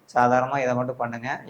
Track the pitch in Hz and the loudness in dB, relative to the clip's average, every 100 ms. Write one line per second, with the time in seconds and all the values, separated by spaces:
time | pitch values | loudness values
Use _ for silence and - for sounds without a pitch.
0 | _ 127 120 127 127 139 127 123 127 127 | _ 2 4 4 2 -2 0 -2 -2 -4
1 | 117 117 123 151 - | -6 -6 -8 -8 -2